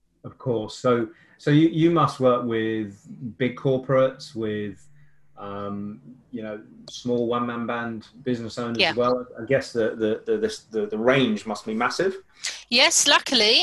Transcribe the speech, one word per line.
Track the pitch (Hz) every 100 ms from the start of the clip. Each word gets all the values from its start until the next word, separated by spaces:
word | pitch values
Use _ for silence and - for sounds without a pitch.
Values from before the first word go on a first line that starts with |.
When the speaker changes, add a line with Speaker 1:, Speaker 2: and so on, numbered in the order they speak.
| _ _
Speaker 1:
Of | 113 -
course. | 131 113 104 -
So, | 127 120 110 - _ _
so | 151
you, | 147 165
you | 165 170
must | 165 139 -
work | 127 120
with | 123 113 110 110 104 101 - - 123 -
big | 123 -
corporates, | 139 131 131 131 131 - -
with, | 110 107 104 104 95 - - - - - -
um, | 101 101 101 101 104 107 139 - -
you | 117
know, | 107 107 - - -
small | - 123 120 117
one-man | 120 120 117 117
band | 117 117 113 - -
business | 127 120 113 -
owners | 117 117
Speaker 2:
Yeah. | 165
Speaker 1:
as | 117
well. | 123 123 123 -
I |
guess | 113 135 -
the, | 120 107
the, | 113 107 113 -
the, | 107
the, | 107 - - 110
the, | 104
the | 110
range | 120 135 120 104 113
must | 104
be | 113
massive. | 110 123 - 190 190 _ - - - -
Speaker 2:
Yes, | 240 311 - -
luckily, | 330 - 247 208 277